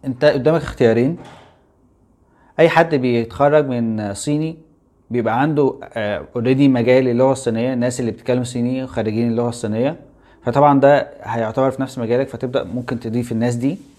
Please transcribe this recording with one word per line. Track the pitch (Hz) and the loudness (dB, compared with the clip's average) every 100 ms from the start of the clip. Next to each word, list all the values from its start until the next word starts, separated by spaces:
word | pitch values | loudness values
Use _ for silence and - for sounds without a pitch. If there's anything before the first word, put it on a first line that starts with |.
انت | 135 127 | -8 2
قدامك | 151 143 127 160 | 2 4 0 0
اختيارين. | - - 120 113 131 175 - - - _ _ _ _ _ _ _ _ _ _ - | -4 0 2 4 0 -2 -12 -20 -20 _ _ _ _ _ _ _ _ _ _ 2
اي | 160 | 4
حد | 165 165 | 4 2
بيتخرج | 147 127 117 113 - 143 151 139 | 2 2 0 -2 0 4 4 2
من | 120 117 110 104 | -2 -2 -4 -6
صيني | 98 147 147 160 165 _ _ _ _ _ | -6 -4 -2 -4 -8 _ _ _ _ _
بيبقى | 120 110 120 | -2 0 0
عنده، | 147 147 135 - - | 0 2 0 -2 -10
آه، | 117 104 95 - 123 | -6 -4 -6 -6 -4
اوريدي | 117 131 143 | 0 4 4
مجال | 123 117 127 123 | 4 4 4 4
اللغه | 120 131 | 2 2
الصينيه، | 131 120 113 123 | 2 -2 -2 -2
الناس | 127 123 123 | -2 -4 -2
اللي | 117 | -6
بتتكلم | 107 - 123 | -6 -4 -2
صيني | 123 120 120 131 | -2 -4 -4 -4
وخريجين | 131 120 110 107 120 | -6 -6 -4 -2 -2
اللغه | 113 120 | 0 -4
الصينيه، | 113 110 110 135 165 - _ _ _ | -4 -6 -2 -2 -4 -16 _ _ _
فطبعًا | - 131 147 139 | -2 4 4 6
ده | 139 143 - - | 6 4 2 -12
هيعتبر | 101 113 110 110 135 | -8 -6 -4 0 -2
في | - | -2
نفس | 131 - | -8 -6
مجالك، | 113 120 139 | -2 -2 -2
فتبدأ | 117 127 127 | -6 -6 -4
ممكن | - 120 120 117 | -6 -8 -8 -8
تضيف | 113 120 120 | -4 -6 -4
الناس | 113 120 | -2 -2
دي. | 120 135 185 - | -2 -4 -6 -14